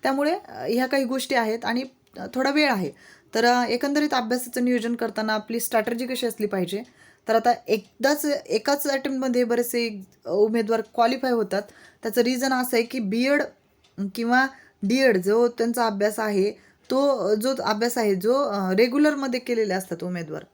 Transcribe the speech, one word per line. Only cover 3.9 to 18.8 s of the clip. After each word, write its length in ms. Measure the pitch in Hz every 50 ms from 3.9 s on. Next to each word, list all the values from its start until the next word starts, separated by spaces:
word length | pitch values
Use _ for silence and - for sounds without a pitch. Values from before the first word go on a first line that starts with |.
| 285 294 294 294 -
अभ्यासाचं 500 | 254 233 220 240 247 247 247 - 254 247
नियोजन 300 | 247 247 240 214 233 240
करताना 400 | 233 233 226 208 - 214 220 214
आपली 260 | 214 214 - 226 226
स्ट्रॅटर्जी 460 | 226 - - 226 214 226 240 233 262
कशी 200 | 247 262 247 -
असली 200 | 233 214 - 208
पाहिजे? 360 | 208 208 190 180 175 196 202 240 - _ _ - - _ _ _ -
तर 60 | 220
आता 180 | 226 226 - - - - -
एकदाच 560 | 214 220 - _ _ _ 233 269 294 294 - 294 285 285 -
एकाच 400 | - 170 220 220 - 285 285 -
अटेम्प्टमध्ये 580 | 294 269 269 269 269 269 262 254 262 240 247 247
बरेचसे, 600 | 226 240 233 240 240 - 240 233 226 208 202 185 _ _ _ _
अ, 40 | -
उमेदवार 500 | 156 202 208 220 220 233 220 208 226 220
क्वालिफाय 500 | 214 - _ - 233 233 254 262 262 262
होतात. 320 | 247 233 214 196 - 196 208 - - - - - _ _ -
त्याचं 180 | 226 208 247
रिझन 320 | 233 240 262 247 262 269 262
असं 240 | 254 254 247 -
आहे 100 | 233 233
की 120 | 240 - 262
बीएड 440 | 220 190 202 233 247 269 285 294 - - - _ _ _ _ _ _ _ _ - 196 196 190
किंवा 320 | - 233 233 240 254 262 269 - - - _ _ _ -
डीएड 400 | 196 233 262 269 262 220 185 175
जो 260 | 196 208 226 240 240
त्यांचा 380 | 240 - 233 233 233 247 233
अभ्यास 320 | 226 208 196 202 208 208 -
आहे, 320 | 220 214 208 196 190 208 - - _ _ _ _ _ _
तो, 400 | 254 262 277 285 269 240 185 190
अ, 40 | 214
जो 200 | 214 214 262 269 247 233
अभ्यास 340 | 196 214 214 226 240 240 262
आहे, 160 | 226 208 196
जो, 200 | 185 180 220 247
अ, 360 | 277 285 247 202 202 190 185
रेग्युलरमध्ये 680 | 185 190